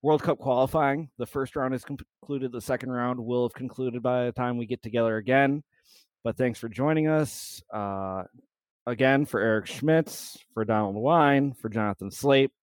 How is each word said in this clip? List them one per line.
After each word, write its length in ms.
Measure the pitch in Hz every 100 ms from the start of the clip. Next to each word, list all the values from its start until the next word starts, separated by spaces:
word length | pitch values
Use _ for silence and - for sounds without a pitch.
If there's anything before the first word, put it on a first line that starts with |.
World 200 | 143 151
Cup 140 | - 143
qualifying. 720 | 135 123 131 160 143 143 156 _
The 80 | 120
first 300 | 143 135 151
round 180 | 131
is 100 | 131
concluded. 680 | - 139 - _ - 139 131
The 100 | 120
second 300 | 107 127 131
round 280 | 123 123 127
will 260 | 117 123 120
have 60 |
concluded 480 | - 127 - 131 120
by 240 | 123 123 123
the 60 |
time 260 | 120 123 120
we 100 | 113
get 140 | 120
together 360 | 117 117 113 110
again. 460 | 104 131 139 143 - _ _ _ _ _
But 140 | 117 110
thanks 220 | 127 117
for 100 | 117
joining 380 | 110 139 156 156
us. 540 | 156 151 - - - -
Uh, 500 | 107 101 98 95 95 90 - _ _ _ _ -
again, 400 | 117 131 139 143
for 160 | 113
Eric 240 | 113 110 101
Schmitz, 720 | - 151 160 160 - - - _
for 100 | -
Donald 320 | 110 110 104 101
Wine, 560 | 123 165 147 139 139
for 140 | 127 135
Jonathan 440 | 110 107 101 98
Slape 420 | - 143 139 135 _